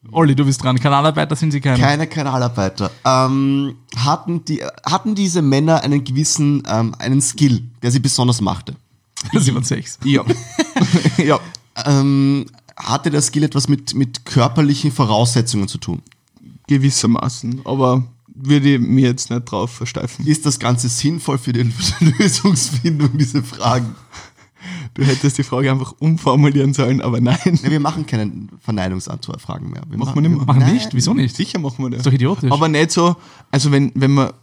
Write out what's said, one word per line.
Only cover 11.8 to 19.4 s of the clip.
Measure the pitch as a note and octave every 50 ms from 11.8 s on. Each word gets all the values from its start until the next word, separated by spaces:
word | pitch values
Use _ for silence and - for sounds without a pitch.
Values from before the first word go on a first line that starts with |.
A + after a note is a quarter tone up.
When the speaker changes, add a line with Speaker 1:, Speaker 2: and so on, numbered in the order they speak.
| -
Speaker 2:
Ähm, | C#3+ C#3+ C#3 C3+ C#3 C#3 C#3 C#3 C#3 C#3 C#3 - - _ _ _ - -
hatte | - - - A#2 C#3+ - E3+
der | D3 D3+
Skill | D3 - - D3 D3+
etwas | D3+ - C#3+ C3 -
mit, | C#3+ B2 - - -
mit | - C3+ B2 - - _
körperlichen | - - C3 A#2+ B2 A#2+ D#3+ D3+ C#3+ C#3+ C#3+ - D3+
Voraussetzungen | B2+ - C#3 A#2 A2 G#2 A#2+ A#2+ A#2+ B2 A2+ A#2 - G#2 G2 G2
zu | - -
tun? | - - E2+ E2 - - _ _ _ _ _ _ - - - - _
Speaker 3:
Gewissermaßen, | - C#3+ C#3 C3 C#3 C3 - - A#2 A#2 - - B2+ - - - A#2 B2 C3 B2+
aber | - C#3+ C3+ C3 B2+ B2+ C3 B2+ A#2+ _ _ _ _ -
würde | - C3+ C3 D3 C#3+ C3+ C#3+ C#3 B2+
mir | A#2+ - B2+ C3 C3 B2
jetzt | B2 B2+ - -
nicht | A#2+ B2